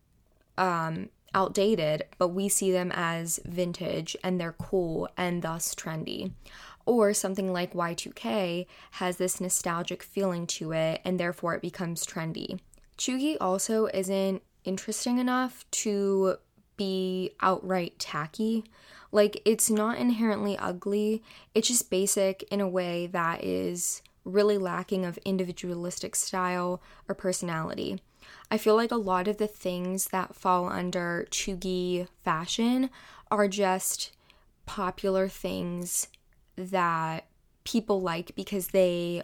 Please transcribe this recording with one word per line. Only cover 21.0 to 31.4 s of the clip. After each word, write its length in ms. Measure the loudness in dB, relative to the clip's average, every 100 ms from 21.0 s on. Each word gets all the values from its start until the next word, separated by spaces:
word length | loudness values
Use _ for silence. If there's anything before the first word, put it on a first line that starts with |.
| 2 0 -4 -20 -2
it's 140 | 2 2
just 220 | 2 2
basic 540 | 2 2 2 2 0
in 180 | -2 -2
a 80 | 0
way 380 | 0 0 -2 -2
that 360 | 0 0 -2
is 580 | -2 -2 -2 -2 -4 -4 -12 _
really 340 | 0 4 4 4
lacking 460 | 0 -2 -2 0
of 140 | -2 -4
individualistic 960 | -2 0 -2 -4 -6 -4 -6 -6 -4 -4
style 640 | -2 0 0 0 -2 -4 -8 -14 -8
or 60 | -4
personality. 840 | -2 -2 -2 -2 -4 -4 -4 -6 _ _ -20 -14 -4
I 80 | 2
feel 180 | 6 6
like 160 | 4
a 40 | 0
lot 320 | 2 2 2
of 100 | 0
the 100 | -2
things 600 | -2 -4 -2 -2 -2 -2
that 280 | -2 -4 -2
fall 320 | 2 2 2
under 600 | -2 -2 -2 -2 -2 -2
cheugy 760 | -4